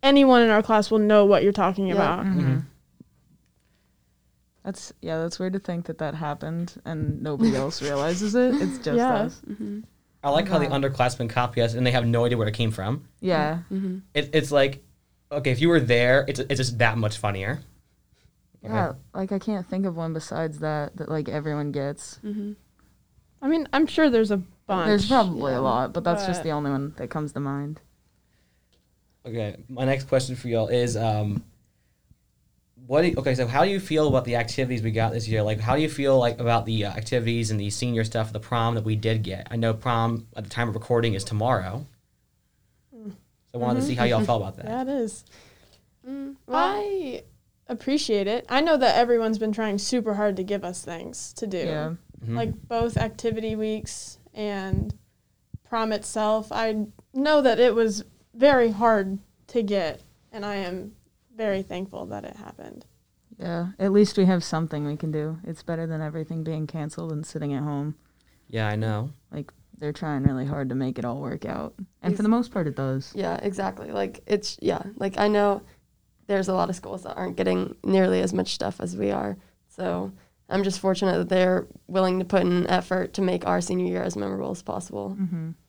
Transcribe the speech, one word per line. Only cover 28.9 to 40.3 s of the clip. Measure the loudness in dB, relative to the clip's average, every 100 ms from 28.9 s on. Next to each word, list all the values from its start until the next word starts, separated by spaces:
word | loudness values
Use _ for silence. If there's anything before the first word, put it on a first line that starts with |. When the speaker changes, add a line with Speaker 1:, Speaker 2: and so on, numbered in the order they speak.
| _ _ _ -10
Speaker 4:
Okay, | -6 -6 -8 -14
my | -4 0
next | 0 2
question | 0 0 -6
for | -2
y'all | 0 2
is, | 2 0 0
um, | 0 0 0 -2 -6 _ _ _ _ _ _ _ _ _ _ _ _ _ -2
what | 2
do | 4
you, | 2
okay, | 0
so | 0 0
how | 2
do | 2
you | 2
feel | 0 2 4
about | 2 2
the | -2
activities | -2 -2 -2 0
we | 0
got | 0 0
this | 0 -2
year? | 0
Like, | 0 0
how | 0 2
do |
you | 0
feel, | 0 4 4
like, | 4 2
about | 2 2 2
the, | -2 -2
uh, |
activities | -4 -2 -2 0 0 0
and | -2
the | -2
senior | -2 -2 0
stuff, | 0 -2 -4
the | -6
prom | -4 0 0 0
that |
we | 0 0
did | 2 0
get? | -2 -6 -6
I | -2
know | 0
prom | 0 0 0 0 -2 -8